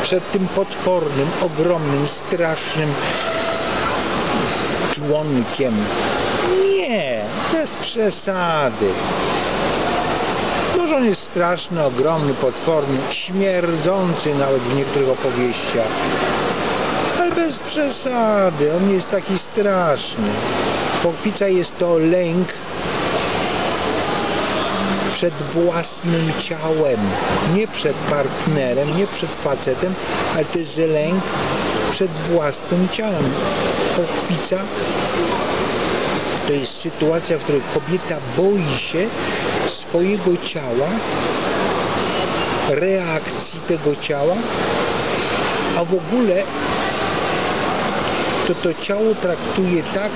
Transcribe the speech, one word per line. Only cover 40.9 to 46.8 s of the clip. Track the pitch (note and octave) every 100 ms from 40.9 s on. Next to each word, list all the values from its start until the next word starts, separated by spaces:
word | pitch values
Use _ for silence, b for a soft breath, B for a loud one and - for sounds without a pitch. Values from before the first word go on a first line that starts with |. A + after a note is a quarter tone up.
| A3 - - - - - - - G3 - - - - - - - - -
reakcji | C#3+ F3+ F#3+ F3 D#3 - - - E3 -
tego | E3+ D3 C#3+
ciała, | - C#3+ D3 G3 A#3 - - - - - - - - - - - - E3+
a | E3+
w |
ogóle | F#3 D#3+ A#3 A3+ F3+ F#3+ - C#3+ -